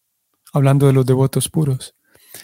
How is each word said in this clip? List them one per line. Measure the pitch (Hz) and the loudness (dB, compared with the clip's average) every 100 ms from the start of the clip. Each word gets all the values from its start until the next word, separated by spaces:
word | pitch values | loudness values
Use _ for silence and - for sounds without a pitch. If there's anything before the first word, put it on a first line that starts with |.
| _ _ _ _ _ | _ _ _ _ _
Hablando | 147 135 139 139 | 0 2 2 2
de | |
los | 135 127 | 2 2
devotos | 131 135 135 - | 0 0 -2 -4
puros. | 165 143 131 - _ _ _ _ - | -4 -4 -4 -8 _ _ _ _ -20